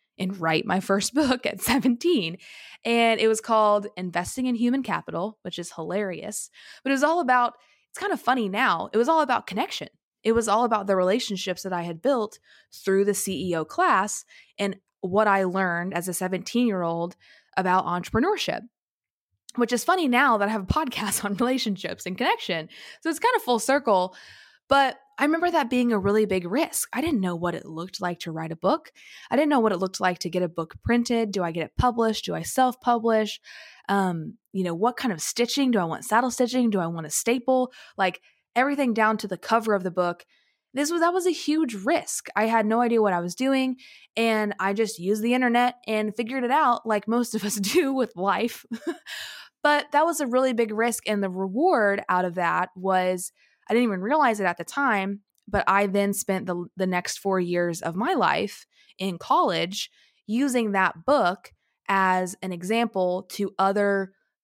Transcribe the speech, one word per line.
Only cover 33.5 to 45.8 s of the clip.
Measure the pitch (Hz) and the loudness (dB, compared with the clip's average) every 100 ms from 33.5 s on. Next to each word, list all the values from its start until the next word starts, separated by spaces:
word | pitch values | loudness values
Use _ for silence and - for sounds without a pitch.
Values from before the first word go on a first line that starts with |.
| - - - - | -20 -20 -14 -2
Um, | 202 185 170 151 - _ | 0 0 -2 -8 -14 _
you | 190 | -4
know, | 180 | -2
what | 170 226 240 | 0 -2 0
kind | 254 | -4
of | 165 | -4
stitching? | - - 233 285 269 | -4 -2 -2 2 2
Do | 226 | 2
I | |
want | 165 160 | 0 -4
saddle | - 220 254 | 0 0 2
stitching? | - 247 254 240 | 0 0 2 2
Do | 196 | 2
I | 165 | -2
want | 170 151 | -4 -6
a | |
staple? | - - 254 240 254 254 - - - | -4 0 0 2 2 0 -6 -14 -2
Like, | 185 180 _ _ _ 233 | -2 -2 _ _ _ 0
everything | 269 285 262 | 0 2 0
down | 220 214 220 | 2 2 0
to | 202 | -4
the | 180 | -8
cover | - 233 220 | 0 0 2
of | 202 | 0
the | 180 | 0
book. | 175 175 175 - _ _ _ _ | 0 -2 -2 -12 _ _ _ _
This | 247 294 | -4 -2
was, | 339 | 2
that | 339 | 2
was | 359 359 | 2 0
a | |
huge | 302 - 311 294 | -2 0 0 0
risk. | 208 202 339 - - - | -2 0 0 -2 -10 -6
I | 202 220 | -2 2
had | 226 | 2
no | 214 226 | 2 2
idea | 240 233 | 2 4
what | 214 | 2
I | 175 | 2
was | 175 | -2
doing, | - 262 269 262 254 - - - - | -2 0 0 0 -4 -12 -20 -10 -2
and | 226 214 208 - | 0 0 -2 -2
I | 190 | -2
just | 202 214 190 | 0 -2 -2
used | 175 214 | -2 0
the | 233 | 2
internet | 254 254 240 247 247 | 2 2 2 0 -2